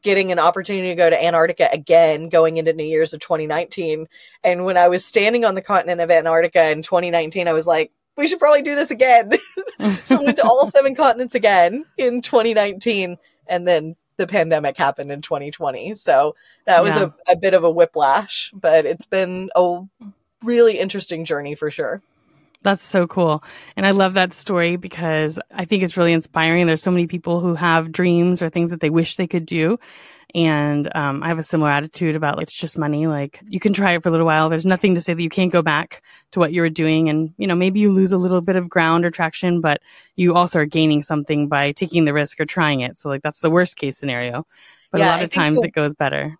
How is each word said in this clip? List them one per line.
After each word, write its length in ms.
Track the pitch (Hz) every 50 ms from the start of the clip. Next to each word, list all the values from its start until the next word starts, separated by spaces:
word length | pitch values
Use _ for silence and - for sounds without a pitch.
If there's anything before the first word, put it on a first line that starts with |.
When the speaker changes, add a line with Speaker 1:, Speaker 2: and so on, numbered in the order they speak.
Speaker 1:
getting 300 | _ 202 196 196 190 185
an 80 | 180 170
opportunity 480 | 151 170 175 190 180 - 202 190 185 185
to 60 | 175
go 140 | 170 175 165
to 140 | 165 - 156
Antarctica 460 | 170 170 165 160 170 170 _ 170 -
again, 580 | - 156 147 - 170 165 170 160 156 151 160 165
going 260 | 156 170 160 160 165 165
into 140 | 160 160 160
New 120 | 160 156
Year's 280 | 151 160 156 160 156 -
of 60 | 151
twenty 260 | - - 175 156 156 151
nineteen. 600 | 156 156 175 165 - - 180 160 156 156 160 - _ - - - _ _ _
And 220 | 175 180 175 180
when 120 | 185 185 180
I 100 | 175 175
was 180 | 180 185 -
standing 380 | - - 226 202 208 233 240 233
on 100 | 220 190
the 60 | 190
continent 380 | 185 - 208 190 - 170 180 175
of 80 | 170 165
Antarctica 580 | 170 165 156 165 165 165 165 165 _ 180 165 156
in 100 | 156 151
twenty 280 | 160 - - 175 175 175
nineteen, 360 | 170 170 165 156 160 196 175 170
I 40 | 160
was 140 | 156 160 170
like, 240 | 165 156 156 - _ _ _ _ _ -
"We 100 | 285 320
should 120 | 359 339
probably 220 | - 294 302 294
do 140 | 285 285 285
this 160 | 285 320 294
again." 400 | 269 220 254 262 247 233 226 196 262 370
<laughs> 40 | - - - - 392 523 - _ - 208 196 175 -
So 120 | - 262 277
we 60 | 285
went 120 | 285 233 -
to 60 | -
all 200 | - 233 262 285
Speaker 2:
<laughs> 60 | 285
Speaker 1:
seven 240 | - 285 277 277 269
continents 400 | - 311 269 233 233 254 247 -
again 500 | 247 196 214 202 185 175 175 196 262 320 _ _ -
in 240 | 262 247 240 247
twenty 320 | 240 - - 247 220 233 226
nineteen. 640 | 214 202 202 202 196 - 240 226 202 190 180 175 170 _ _ _ _ _ -
And 200 | 180 180 175 180
then 280 | 175 160 151 160 165 _ _ _ _ _
the 100 | 190 170
pandemic 500 | 185 208 165 160 165 151 147 143 139 -
happened 340 | 175 139 139 - 143 143
in 100 | 143 143
twenty 300 | 151 - 170 143 143 143
twenty. 420 | 151 - 160 156 160 120 104 170 214
So 420 | 196 - - 156 135 143 151 147 _ _ - - _ _
that 180 | - 185 170 -
was 120 | - 160
Speaker 2:
Yeah. 140 | 151 - 160 147 _ - -
Speaker 1:
a, 60 | 180
a 20 | 170
bit 160 | 196 196 185
of 100 | 185 165
a 60 | 170
whiplash, 800 | 160 170 170 165 _ 156 147 135 135 196 214 196 - - - - _
but 300 | 196 - 170 156 165 156
it's 200 | 143 165 165 -
been 440 | _ - 190 190 180 185 185 185 190 -
a 260 | 180 180 180 175 175 185 196 _ _ 233 202 196 _ _ _ _ _
really 360 | - 226 240 233 233 226 214 -
interesting 460 | 180 190 - 202 190 - 180 160 165
journey 300 | 156 160 147 143 143 147
for 140 | 147 - 151
sure. 320 | 147 - 156 120 143 196 _ _ _ _ _ _ _ _ _ _ _ _ _
Speaker 2:
That's 200 | 196 196 190 -
so 240 | - - 196 175 170
cool. 360 | - - 175 165 151 156 - - - - - - -
And 100 | - 196
I 60 | 196
love 220 | 196 196 190 190 185
that 180 | 196 185 185
story 460 | 190 - - - 202 175 170 170 175 180
because 600 | 180 185 - - 170 165 156 156 156 151 156 165 - _ -
I 120 | - 180
think 180 | 165 214 202 185
it's 140 | 175 - 180
really 160 | 175 170 170
inspiring. 520 | 165 160 - _ 165 160 160 165 175 180
There's 160 | 170 160 156
so 100 | - 190
many 160 | 180 180 175 160
people 340 | - 175 - - 170 175
who 140 | 170 180 170
have 360 | 156 180 170 165 165 165 165
dreams 500 | 160 - 180 180 175 170 170 180 180 170
or 80 | 175 160
things 220 | - 180 170 170
that 80 | 175 165
they 100 | - 147
wish 280 | 151 165 170 - - -
they 100 | 190 165
could 180 | - 180 160
do. 340 | - 175 165 156 160 220 240 _ - - - - - - - _ _ -
And, 560 | 175 170 160 156 147 147 147 147 147 143 147 -
um, 260 | - 151 143 139 139
I 60 | - 165
have 100 | 170 160
a 40 | 160
similar 260 | - - 160 156 151
attitude 460 | 143 143 147 160 _ - 180 160 151
about, 220 | 156 156 147 143 -
like, 60 | 160
it's 100 | - -
just 240 | - - 160 - -
money. 280 | 156 147 151 147 156
Like, 340 | 160 151 143 139 139 _ - - -
you 120 | 202 190
can 120 | - 214 202
try 180 | 180 202 190 175
it 80 | 170
for 80 | 160 180
a 20 |
little 140 | 165 165 165
while. 240 | 165 156 156 160 160
There's 160 | 165 160 165
nothing 300 | 185 190 180 - 180 185
to 60 | 170
say 120 | 170 - 175
that 80 | 165
you 80 | 175 160
can't 220 | - - 185 180
go 100 | 170 175
back 400 | 165 151 151 147 170 - - - _ _ - _ _ _
to 80 | - 190
what 140 | 170 151 156
you 80 | 175
were 80 | 170 165
doing. 400 | 160 160 160 156 156 160 160 160
And, 240 | 151 156 160 160 165 _
you 80 | 208 190
know, 60 | 175
maybe 260 | 175 180 190 190 208
you 100 | 208 208
lose 220 | 196 185 190 185 190
a 40 | 185
little 240 | 180 185 180 180
bit 140 | 170 175 185
of 140 | 185 180 175
ground 360 | - 185 165 160 165 170 175
or 60 | 175
traction, 500 | 165 - 175 160 - - - 180 175 175
but 200 | 160 160 147 - _ _ - - _ _ _
you 180 | - 180 175 170
also 260 | 175 175 170 - 170
are 60 | 151
gaining 380 | 151 - 160 160 156 151 147 143
something 460 | - 160 151 143 - 156 147 147 143
by 240 | 151 143 143 143 147
taking 320 | - - 160 - 170 160
the 80 | 151 143
risk 260 | 151 147 139 - -
or 60 | 156
trying 340 | 147 - - 165 151 147 135
it. 180 | 123 123 127 -
So, 120 | - 147
like, 120 | 139 135
that's 200 | - 151 143 -
the 100 | - 165
worst 260 | 160 175 180 175 - -
case 200 | - 139 131 -
scenario. 500 | - 143 123 120 123 123 120 123 - _ _ _ - - _ _ _ _
But 120 | - 170
Speaker 1:
Yeah, 60 | 170 185
Speaker 2:
a 20 |
lot 100 | 175 170
Speaker 1:
I 40 | 180
Speaker 2:
of 60 | 165
Speaker 1:
think 120 | - 190 165
Speaker 2:
times 180 | 151 151 156
Speaker 1:
the 60 | 156 165
Speaker 2:
it 60 | -
goes 200 | - 151 147 151
better. 440 | _ 147 135 143 143 139 147 156 -